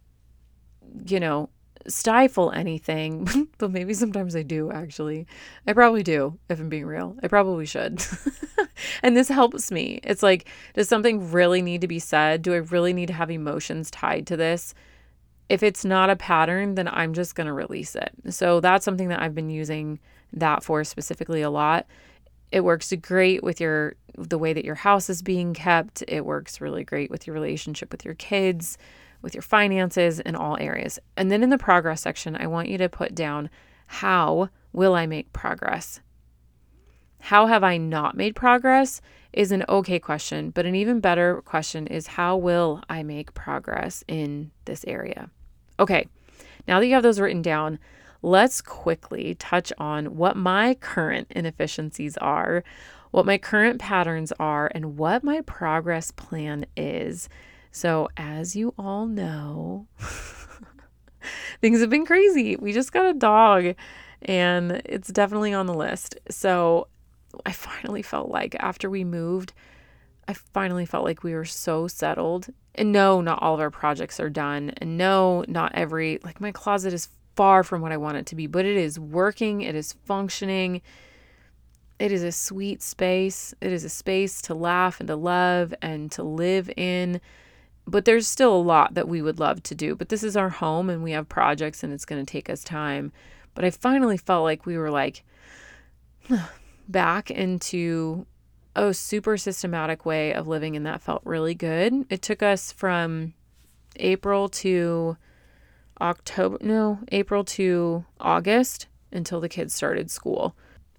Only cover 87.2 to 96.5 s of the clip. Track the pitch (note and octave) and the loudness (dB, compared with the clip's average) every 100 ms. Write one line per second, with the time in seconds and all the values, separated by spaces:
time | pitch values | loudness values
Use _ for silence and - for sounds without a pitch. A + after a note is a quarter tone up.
87.2 | - - - _ _ _ - G3+ G3+ A3+ | -8 -20 -20 _ _ _ -2 2 6 4
88.2 | A3 - B3+ F#3+ F3 D#3+ - F3 D#3+ E3+ | 4 4 6 6 6 6 6 2 -2 -2
89.2 | D3+ D#3+ D3 E3 - D3+ D3+ D3+ - G#3+ | -2 0 0 0 -6 -6 -4 -4 -4 -4
90.2 | G#3+ G3+ F#3+ - D#3+ D#3+ F#3 E3+ E3 D#3 | -2 0 0 0 -2 0 -2 -4 -4 -6
91.2 | D3+ - - D3 D#3 - D#3 C#3+ - D3 | -2 2 2 2 -4 -6 -8 -8 -8 -8
92.2 | C#3 D3 - C#3+ - D#3 D3+ C#3 C#3+ - | -8 -8 -8 -10 -8 -6 -4 -4 -8 -12
93.2 | - - - - F3+ - B3 C4+ B3 F#3+ | -20 -20 -16 -2 -2 0 2 4 2 0
94.2 | - F3+ D#3+ D#3 - E3 D#3 C#3+ C#3 - | 2 2 2 0 -4 -4 -2 0 -2 -4
95.2 | _ _ - - - - _ _ _ _ | _ _ -20 -20 -20 -20 _ _ _ _
96.2 | - A#3+ D#3+ | -2 -2 -2